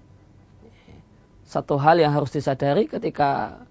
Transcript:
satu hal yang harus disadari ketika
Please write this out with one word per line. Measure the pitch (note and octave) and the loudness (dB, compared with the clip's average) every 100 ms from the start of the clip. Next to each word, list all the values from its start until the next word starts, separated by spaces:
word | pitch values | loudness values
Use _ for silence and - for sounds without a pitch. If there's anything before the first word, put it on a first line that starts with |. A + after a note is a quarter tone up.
| - - - - - - - - - - - - _ - - | -20 -20 -20 -20 -20 -20 -20 -20 -20 -20 -20 -20 _ -20 -10
satu | D3 C3+ C#3+ | -8 -2 0
hal | D3 E3+ | 4 4
yang | D3+ | 4
harus | D3 C#3+ | 2 -2
disadari | D3+ C3+ C3+ C#3+ D3 D#4 | -4 -4 -2 0 0 -2
ketika | - E3+ - C#3+ C3+ G#2+ - - | -4 -6 -2 -2 -2 -6 -12 -20